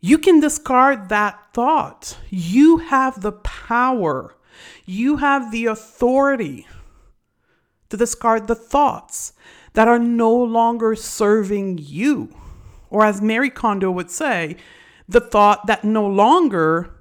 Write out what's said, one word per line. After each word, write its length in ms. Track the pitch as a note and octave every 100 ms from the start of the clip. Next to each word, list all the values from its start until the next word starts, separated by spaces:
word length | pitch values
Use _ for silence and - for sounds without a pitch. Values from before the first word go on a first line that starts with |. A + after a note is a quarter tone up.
You 180 | E3+ D#4
can 200 | F4 E4
discard 680 | D4 - - B3+ C4+ C4+ F#3+
that 320 | G#3 G#3 - _
thought. 640 | - A#3+ D#4 C#3 - - - -
You 480 | F#3+ E3+ G#3+ D4+ E4
have 460 | E4 C4+ C4 B3+
the 100 | G3
power. 1040 | G#3 - - - A3+ B3+ B3+ E3+ C3 - _ _ _ - -
You 320 | - F#3 B3 D4
have 340 | C#4+ C#4 A#3+
the 140 | A3+
authority 1000 | A#3 A3 - _ A#3+ B3+ C#4 C4+ F3 B2 - - - _ _ _ _ _ _ _ _ _ _
to 80 | G3+
discard 500 | A#3 - A#3 A3+ G#3
the 80 |
thoughts 800 | A3+ - C#4 C#4+ - - - - _ - - _
that 140 | - A3+
are 100 | A#3+
no 340 | A#3 A#3 A3+
longer 600 | A#3 B3 A3+ A#3 A#3 A3
serving 840 | A3 - - G#3 G#3+ G3 G3+ G3 F3+
you. 460 | C#3+ D3 B3+ C#4+ - - - - - - _
Or 140 | G3+
as 160 | G#3+ G3
Mary 300 | G#3+ A3 C#4
Kondo 400 | - A#3 G3+ F#3
would 200 | F3+ F3
say, 460 | - D#4 G3+ D#3+ F3 - - _ _ _
the 120 | A#3
thought 460 | A#3 G#3 G#3 G3+ G3+
that 180 | G#3+
no 220 | G#3 A3 G#3
longer 840 | G3 G#3+ E4 D#4+ G3 D#3+ D#3+ F3 -